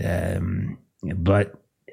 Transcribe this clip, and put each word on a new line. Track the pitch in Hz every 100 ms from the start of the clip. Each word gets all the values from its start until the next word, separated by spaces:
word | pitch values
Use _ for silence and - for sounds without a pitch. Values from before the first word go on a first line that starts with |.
um, | 92 87 85 92 92 92 50 - _ _ - 92
but | 87 101 104 - _ _ -